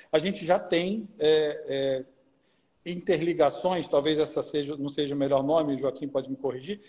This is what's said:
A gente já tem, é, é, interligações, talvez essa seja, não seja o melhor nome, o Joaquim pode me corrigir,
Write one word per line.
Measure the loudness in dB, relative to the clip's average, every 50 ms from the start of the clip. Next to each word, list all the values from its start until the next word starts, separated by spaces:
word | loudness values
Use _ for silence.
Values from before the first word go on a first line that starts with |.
| -8 _ 0
A | 2
gente | 2 2 -4 -2 2
já | 2 2 2
tem, | 2 2 0 0 2 0 -2 -4 -6 -10 -6 0
é, | 2 4 4 4 4 2 -2 -4 -6 -6
é, | -4 -2 0 0 -2 -2 -4 -8 _ _ _ _ _ _ _ _ _ _ _ _ _ _ -10 -10
interligações, | -8 -6 0 0 0 2 2 0 2 4 4 4 2 2 -2 0 0 0 -2 0
talvez | 0 2 2 2 2 2
essa | 0 0 -2 -6 -6
seja, | -4 -4 -4 -4 -4 -6
não | -6 -6 -6
seja | -2 -2 -2 -2 0
o | -2
melhor | 0 2 2 2 2
nome, | 2 2 2 2 0 -2
o | -2
Joaquim | -2 -4 -4 -4 -8 -6
pode | -6 -6 -6 -6
me | -8
corrigir, | -4 -4 -4 -4 -4 -6 -10 -10 -10 -12